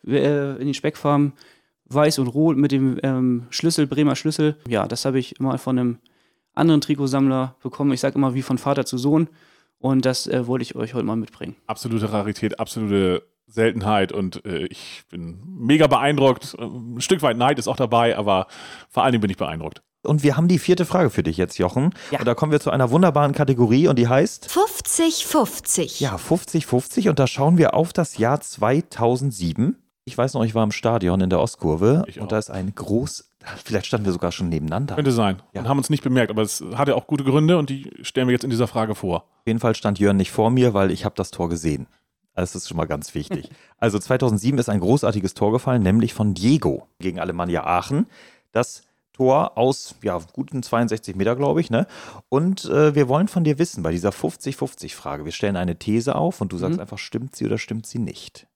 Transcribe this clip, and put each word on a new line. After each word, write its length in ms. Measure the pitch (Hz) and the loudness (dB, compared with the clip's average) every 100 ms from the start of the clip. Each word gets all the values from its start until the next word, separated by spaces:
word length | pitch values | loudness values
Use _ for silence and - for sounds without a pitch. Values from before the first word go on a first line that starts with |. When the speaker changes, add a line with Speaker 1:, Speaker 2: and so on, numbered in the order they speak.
| - | 0
Speaker 1:
äh, 460 | 139 139 147 139 135 | 0 2 0 -2 -4
in 100 | 139 | -4
den 80 | |
Speckfarben 600 | 139 151 151 143 143 143 - - _ _ _ _ | -2 -4 -2 0 2 2 -4 -20 _ _ _ _
Weiß 300 | 131 151 147 | 2 2 2
und 100 | 127 | 0
Rot 300 | 131 160 135 | 2 2 4
mit 140 | 143 | 2
dem, 280 | 135 131 123 | 2 2 0
ähm, 420 | 135 131 127 120 120 | -2 0 0 0 -4
Schlüssel, 340 | - 165 165 143 | -2 0 0 0
Bremer 300 | 143 147 135 | 2 2 2
Schlüssel. 420 | 156 151 151 151 - | -2 0 0 0 -2
Ja, 200 | 113 98 | -2 0
das 180 | 117 135 | -2 0
habe 140 | 131 | -2
ich 200 | 123 - | -2 -4
mal 200 | 135 131 | -4 -2
von 180 | - 127 | -2 0
einem 200 | 123 117 _ _ _ _ _ - | -2 -4 _ _ _ _ _ 0
anderen 260 | 165 151 | 4 4
Trikotsammler 760 | 143 143 135 135 135 131 131 _ | 2 -2 0 2 2 2 -4 _
bekommen. 300 | 131 - 143 | -12 -2 0
Ich 80 | 123 | 0
sag 160 | 139 139 | -2 0
immer, 180 | 135 | 0
wie 80 | 127 | 0
von 160 | - 127 | -2 -2
Vater 280 | 139 139 127 | 0 0 -2
zu 100 | 127 | -2
Sohn. 320 | 135 156 160 _ _ _ _ _ | 2 2 0 _ _ _ _ _
Und 260 | 131 135 | 0 2
das, 220 | 127 127 - | 2 -2 -2
äh, 220 | 123 120 | -4 -2
wollte 160 | 127 | -4
ich 120 | 120 123 | -4 -6
euch 200 | 110 123 | -6 -4
heute 100 | 107 | -2
mal 100 | 113 | -4
mitbringen. 400 | 107 - - - - | -6 -12 -14 -14 -12
Speaker 2:
Absolute 440 | 107 120 113 104 | -8 -4 -2 0
Rarität, 480 | 107 104 104 110 - | -2 -4 -4 -4 -4
absolute 640 | 110 117 107 101 92 90 _ _ _ | -8 -4 0 2 2 0 _ _ _
Seltenheit. 680 | 113 113 107 104 107 92 | 0 0 2 0 2 0
Und, 320 | 101 95 - 104 | -2 -6 -6 -8
äh, 200 | 82 90 | -6 -6
ich 380 | - - - _ | -10 -18 -20 _
bin 280 | 87 85 90 143 | -14 -14 -14 -16
mega 400 | 190 120 151 151 | -6 2 4 6
beeindruckt. 720 | 127 143 147 135 127 - - | 4 2 4 4 4 -6 -12
Ein 400 | 117 123 117 120 | -12 -12 -12 -8
Stück 200 | - 180 | 0 2
weit 160 | 139 117 | 2 2
Neid 220 | 123 143 | 2 2
ist 80 | - | -2
auch 80 | 123 | -2
dabei, 400 | 120 117 117 110 | 2 4 4 2
aber 300 | 104 95 95 - - - - | 2 2 0 -10 -18 -20 -6
vor 140 | - | 0
allen 80 | 135 | 2
Dingen 100 | 120 | 2
bin 80 | 101 | 0
ich 80 | 95 | -2
beeindruckt. 460 | - 80 78 - _ _ | -6 -6 -10 -12 _ _
Speaker 3:
Und 180 | - 151 | -2 2
wir 160 | 143 139 | 4 4
haben 100 | 175 | 4
die 120 | 175 | 4
vierte 260 | - 180 170 | 4 0 2
Frage 240 | 180 151 | 2 2
für 140 | - | 0
dich 120 | 85 82 | -2 -2
jetzt, 220 | 87 - | -4 0
Jochen. 340 | 92 - 151 - - | 0 2 0 -2 -6
Speaker 1:
Ja. 80 | 143 | -2
Speaker 3:
Und 60 | 117 | 0
da 80 | 120 | 0
kommen 160 | 156 | 2
wir 80 | 147 | 2
zu 100 | - | 2
einer 220 | 127 123 | 0 2
wunderbaren 420 | 147 185 147 147 | 4 4 4 0
Kategorie 540 | 143 135 123 120 127 165 | 0 0 4 4 4 4
und 100 | 131 | 4
die 100 | 117 | 4
heißt 440 | 131 190 - - | 4 2 -4 -4
Speaker 4:
Fünfzig 760 | 339 427 - - - 330 320 - | 0 0 -2 -4 0 2 0 0
fünfzig. 720 | 311 214 - - - 156 - | 0 0 -4 -4 -2 -2 -2
Speaker 3:
Ja, 200 | 139 92 | -4 -4
fünfzig 480 | - 170 - 165 - | -2 -2 0 -4 0
fünfzig. 420 | 123 - - 196 | -2 0 -2 0
Und 80 | 147 | 2
da 80 | 131 | 0
schauen 320 | - 143 170 | 2 4 6
wir 160 | 151 | 4
auf 180 | - 165 | 4 0
das 280 | - 165 - | -2 -4 0
Jahr 200 | 113 143 | 0 0
zweitausendsieben. 1400 | - - 107 139 - - 117 123 139 117 87 76 135 254 _ _ - | -4 -2 0 0 -2 -2 0 2 -2 -2 -4 0 -2 -2 _ _ -10
Ich 100 | 123 | -2
weiß 200 | 127 123 | -2 0
noch, 80 | |
ich 100 | 113 | 0
war 100 | 113 | 2
im 80 | 107 | 0
Stadion 500 | - 113 117 92 90 | 0 0 2 2 2
in 100 | 92 | 2
der 80 | 90 | 2
Ostkurve 640 | - - 80 80 104 151 - | 0 0 -2 2 4 4 0
Speaker 2:
Ich 120 | - | -10
Speaker 3:
und 60 | 107 | -4
Speaker 2:
auch. 40 | |
Speaker 3:
da 80 | 110 | -4
ist 140 | - | -4
ein 240 | 101 92 - | -8 -8 -8
groß, 560 | 101 107 143 - _ _ - - | -2 -2 -2 -10 _ _ -18 -18
vielleicht 240 | - 107 - | -4 -4 -2
standen 180 | 117 101 | -2 -2
wir 80 | |
sogar 180 | 87 87 | -2 -4
schon 180 | - 87 | -4 -4
nebeneinander. 440 | 80 78 90 143 | -2 -4 -4 -4
Speaker 2:
Könnte 180 | 101 139 | -2 0
sein. 300 | 117 101 95 _ | 2 2 0 _
Speaker 3:
Ja. 80 | 101 | -8
Speaker 2:
Und 60 | 120 | -2
haben 120 | 139 | -2
uns 100 | - | 0
nicht 140 | 147 | -2
bemerkt, 260 | 135 127 113 | 2 2 2
aber 140 | 107 | 0
es 200 | 107 - - 113 | -2 -4 -8 -2
hatte 200 | 143 127 | 0 0
auch 120 | - | 0
gute 160 | 143 | -2
Gründe 340 | 135 143 156 175 | 2 4 4 2
und 140 | 143 | 0
die 200 | 135 139 - | -8 -12 -14
stellen 240 | - - 127 | -6 -2 2
wir 60 | |
jetzt 100 | 123 | 0
in 80 | 135 | 0
dieser 160 | 113 117 | 0 0
Frage 260 | - 110 | 0 -2
vor. 280 | 104 95 85 _ _ | -2 -2 -4 _ _
Speaker 3:
Auf 80 | - | -4
jeden 120 | 113 | 0
Fall 140 | 113 | 2
stand 240 | 110 107 98 | 0 0 4
Jörn 200 | 101 98 | 4 4
nicht 140 | 95 | 2
vor 200 | - 110 | 2 4
mir, 240 | 127 123 101 | 6 4 4
weil 160 | 98 | 2
ich 140 | 87 104 | 0 -4
hab 100 | - | -6
das 160 | 95 | -8
Tor 180 | - 85 | -4 -4
gesehen. 380 | 82 80 71 - _ _ _ _ - | -2 -2 -4 -8 _ _ _ _ -6
Das 180 | 90 | -6
ist 140 | 92 - | -8 -8
schon 100 | 82 | -6
mal 80 | 78 | -4
ganz 300 | 76 73 - | -6 -6 -10
wichtig. 340 | 73 - - - | -8 -10 -10 -20
Speaker 2:
<laughs> 40 | _ _ | _ _
Speaker 3:
Also 200 | 117 101 | -2 -2
zweitausendsieben 600 | - 127 127 107 113 139 | -2 0 2 0 0 0
ist 100 | 120 | 0
ein 100 | 104 | 0
großartiges 540 | 87 143 - 104 92 | 2 2 2 0 -4
Tor 180 | - 104 | 0 0
gefallen, 300 | 117 - 123 | 0 0 2
nämlich 300 | 92 110 113 | 4 2 2
von 200 | - 107 87 | 0 -2 2
Diego 520 | 107 147 82 67 - _ | 2 2 2 -4 -10 _
gegen 200 | 92 87 | -8 -6
Alemannia 460 | 85 87 87 82 - | -6 -4 -2 -2 0
Aachen. 400 | 90 - 143 233 - - _ _ | -2 0 -2 -2 -6 -20 _ _
Das 320 | 113 123 - _ _ _ | -2 -2 -6 _ _ _
Tor 440 | - 127 143 170 - | 0 4 4 2 0
aus, 380 | 127 139 - - | 0 0 -8 -8
ja, 160 | 104 87 82 | -4 -4 -8
guten 280 | - 135 131 | -12 -8 -8
zweiundsechzig 520 | 117 117 120 107 - 92 | -2 0 0 -2 -6 -2
Meter, 200 | 101 123 | 0 0
glaub 220 | 143 156 | 0 0
ich, 120 | - | 0
ne? 180 | 113 - - - - _ | 0 -2 -8 -20 -20 _
Und, 360 | 131 170 190 - | 0 2 -2 0
äh, 300 | 139 151 147 | 4 4 4
wir 120 | 127 | 2
wollen 200 | 143 202 | 2 2
von 140 | 185 156 | 2 0
dir 140 | 143 | 2
wissen, 220 | 170 - | -2 -2
bei 80 | 80 | -4
dieser 200 | 87 98 | 0 -2
fünfzig 440 | - - - 139 135 | -2 -6 -6 -10 -6
fünfzig 380 | 135 - 78 - | -8 -8 -16 -12
Frage, 280 | 143 - 85 | -10 -8 -10
wir 60 | |
stellen 240 | - 104 95 | -4 -2 -2
eine 220 | 90 85 | -4 -4
These 380 | - 110 120 139 | -2 -2 0 -2
auf 260 | 165 - | -2 -2
und 100 | 95 | -8
du 60 | 90 | -4
sagst 180 | 92 170 | -4 -4
Speaker 1:
Mhm. 60 | |
Speaker 3:
einfach, 160 | 101 101 | -8 -14
stimmt 380 | - 117 131 - | -10 -8 -10 -8
sie 100 | 107 | -4
oder 120 | 107 | -4
stimmt 280 | - 110 - | -6 -10 -8
sie 140 | 120 | -8
nicht. 480 | 113 - - - _ | -8 -8 -18 -20 _